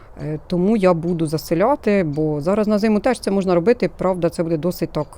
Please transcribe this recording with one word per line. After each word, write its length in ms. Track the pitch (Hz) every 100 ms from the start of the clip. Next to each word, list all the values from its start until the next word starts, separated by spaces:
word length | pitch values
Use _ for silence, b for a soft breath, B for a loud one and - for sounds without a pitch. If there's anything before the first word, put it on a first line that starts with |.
| B -
Е, 160 | 147 156 -
тому 300 | 175 185 226
я 160 | 185
буду 340 | 170 170 170 160
заселяти, 760 | 151 - 170 220 285 220 202
бо 380 | 160 143 156 147
зараз 260 | 151 208 208
на 120 | 214
зиму 200 | 220 208
теж 200 | 262 240
це 120 | -
можна 240 | 196 185 175
робити, 340 | 165 - 175 -
правда, 320 | 185 185 165
це 140 | -
буде 140 | 165 165
досить 340 | 170 175 165
так, 160 | 156 147